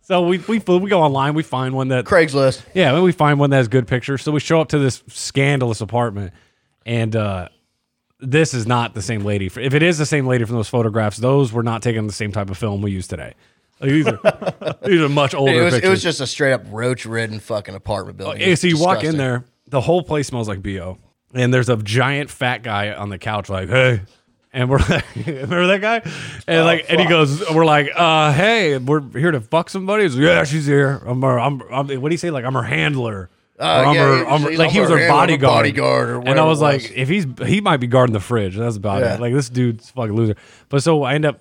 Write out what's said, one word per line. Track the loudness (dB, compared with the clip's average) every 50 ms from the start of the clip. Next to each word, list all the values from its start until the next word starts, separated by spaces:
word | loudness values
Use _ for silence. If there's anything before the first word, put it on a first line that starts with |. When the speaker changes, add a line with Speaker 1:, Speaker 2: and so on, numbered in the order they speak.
Speaker 1:
So | _ 0 0 2 2
we, | 2 0 0
we, | -2 -2 -4 -2
we | 2 2 2 2 2 2
go | 2 4 4
online, | 2 2 0 0 0 0
we | -2 -4
find | -4 -4 -4 -4 -2 -2
one | -4 -2 0
that | 0 -2 0
Speaker 2:
Craigslist. | 2 4 4 4 4 2 2 2 2 0 -2 -14 -6 0
Speaker 1:
Yeah, | 2 2 4 4 4
we | 4 2
find | 2 2 2 2 4 4
one | 2 4
that | 4
has | 2 2
good | 2 2 0 0
pictures. | 0 -4 -4 -4 -4 -6 -4 -4
So | -2
we | -4 -2
show | 0 2 2 2
up | 2 2
to | 0 0
this | 0 0 -2 -4 _
scandalous | -20 -16 -12 -12 -4 -2 0 0 2 2 0 0 -2 -4 -6
apartment, | -6 -4 -2 -2 -2 -2 -4 -8 -10 -10 -12 _ _ _ _ _ _ _ _ _ _
and, | -6 -4 -2 -2 -2 -2
uh, | -2 -2 -2 -4 -6 -8 -12 _ _ _ _ _ _ _ _ _ _ _ _ _ _ -8
this | -2 0 0 0 0 -2
is | -4 -2
not | 0 0 0 -2 -4 -6
the | -8
same | -6 -6 -6 -4 -2
lady. | -2 -2 -2 -4
If | -6 -8
it | -6 -4 0 2 2
is | 2 2 2
the | 0 -2
same | -2 0 -2 0
lady | 0 0 0 0
from | -2 -2
those | -4 -4 -2
photographs, | 0 0 0 0 0 0 -2 -2 -2
those | -2 0 2 2 2 2 0
were | -2 -4 -2
not | -2 -4 -2
taken | -2 -2 -2 -2 -4
the | -6 -6
same | -6 -6 -6
type | -4 -6 -6 -6
of | -6
film | -6 -4 -4 -2 -2 -2
we | -4
use | -4 -4 -6
today. | -8 -10 -12 -12 -14 -16 _ _ _ _ _ _ _ _ _
Like, | -2 0
these | 2 2 2
are, | 0 -2 0 -2 -2 -2 0 -8 -8 -8 _ -10 -10 -10 _
<laughs> | 0
these | 2 2 4
are | 4 2
much | 2 2 0 0 0
older | 0 0 2 4
Speaker 2:
It | 4 2
was, | 2 2
it |
was | 2 2 2 2 2
Speaker 1:
pictures. | 0
Speaker 2:
just | -2 -2 -2
a | -6
straight | -8 -2 0 0 0 0
up | 0 -4 -10
roach | -8 -4 -4 -4 -4 -4 -6
ridden | -8 -6 -4 -4 -6 -8 -12
fucking | -8 -6 -8 -6 -6 -10 -16
apartment | -14 _ -6 -6 -6 -6 -10 -12 -12
building. | -10 -10 -6 -2 2
Speaker 1:
Uh, |
Speaker 2:
It | 2
was | 2 2
Speaker 1:
so | 2
you | 2 2 2
walk | 2 2 2 0 0
in | -2 -2
Speaker 2:
disgusting. |
Speaker 1:
there, | -2 -2 -2 -2 -4 -6 _ _ _ _ _
the | -4 -2
whole | 0 2 0 0 0
place | -2 -4 -4 -4
smells | -4 -6 -6 -6
like | -6 -6 -8 -8
B | -8 -8 -8
O. | -10 -12 -14 -16 _ _ _ _ _ _ -4
And | 0 0 2 2
there's | 2 2 2
a | 0
giant | 0 0 -2 0 0 0 0 -2 -4 -6 -8
fat | -8 -4 -4 -4 -4 -4
guy | -6 -6 -4 -4 -4 -4
on | -6 -8 -10 -10
the | -10
couch | -8 -6 -6 -6 -6 -4 -4
like, | -6 -6 -4 0
"Hey." | 2 4 4 4 2 0 -4 -10 _ _ _ _ _ _ _ _ -6
And | -4 0 2
we're | 2 2
<laughs> | 2 2
like, | 0 -2 -2 -6 -10 -10 -8
"Remember | -8 -8 -8 -6 -4 -2 0 2
that | 2 2 0
guy?" | 0 -2 -2 -2 -4 -8 -12 -12 -14 -14 -14 -12 -4
And | 0 2 4
Speaker 2:
Oh, | 4
Speaker 1:
like, | 4 2 0 0 0
and | 2 2
he | 2
Speaker 2:
fuck. | 4
Speaker 1:
goes, | 4 4 4 2 2 -4 -2 0
we're | 2 4 4
like, | 6 4 4 2 0 0
"Uh, | 2 2 4 4 4 4 4 2
hey, | 2 2 2 2 2 2 0 0
we're | 0 0 0 0 0 0 -4 -6
here | -2 0 0
to | 0 -2
fuck | -4 _ -2 -2 -2 -2
somebody." | -8 -8 -4 -2 0 2 2
He's | 0 2
like, | 2 4
"Yeah, | 4 4 4 2
she's | 0 -2 -2 0
here. | 2 2 4 4 2 0 -4 -4
I'm | -4 -4 0
her, | 0 0 2 2
I'm, | 0 -2 -2 -4 -8 -6
I'm," | -6 -6 -4 -4 -6 -4
what | -2 -4
do | -4
you |
say? | -2 -4 -4
Like, | -4 -4 -4
"I'm | -4 -4
her | -2 -2
handler." | -2 -2 -2 -2 -2 -2 -2 -4 -4 -6 -8 -12 -14 _ _ _ _ _
Speaker 2:
Uh, | _ -2
Speaker 1:
Or, | 0 2 4 4
"I'm | 4 4
Speaker 2:
yeah, | 4 4
Speaker 1:
her, | 4 4
Speaker 2:
he's, | 2 2
Speaker 1:
I'm | 2 0 0
her," | 2 0
Speaker 2:
he's, | 2 2
Speaker 1:
like, | 2
Speaker 2:
"I'm | 2 4
Speaker 1:
he | 2
was | 4 4
Speaker 2:
her | 4
Speaker 1:
her | 4 4
Speaker 2:
handler, | 4 4
her | 4
Speaker 1:
bodyguard. | 4 4 2 2 4 4 4 4
Speaker 2:
bodyguard," | 2 2 0 0 0 2 2 2 0 0
or | -4
Speaker 1:
And | -4 -2
Speaker 2:
whatever | 0 2 4
Speaker 1:
I | 4 4
was | 4 4
Speaker 2:
it | 2
Speaker 1:
like, | 2 2 0
Speaker 2:
was. | -4 -6 -6
Speaker 1:
"If | -4 -2
he's, | 0 0 -2 -2 -4 -6 -6 -2
he | 0 0 0
might | 2 0 0
be | 0 0
guarding | 2 4 4 4 4 2
the | -2
fridge." | -2 -2 -2 -2 -2 -2 -4
That's | -4 -4 -4 -4
about | -4 -4 -2 0 0
Speaker 2:
Yeah. | 0 0 -2
Speaker 1:
it. | -2
Like, | -2 0 0
this | 0 -2
dude's | -2 -2 0 0 0 -2 -4 _ -14
fucking | _ -6 -6 -2 0
loser. | 0 0 0 -2 -4 -10 -20 -20 -20 _
But | _ -2 0 2
so | 2 2 2 2
I | 0 0
end | 0 0
up | -2 -2 _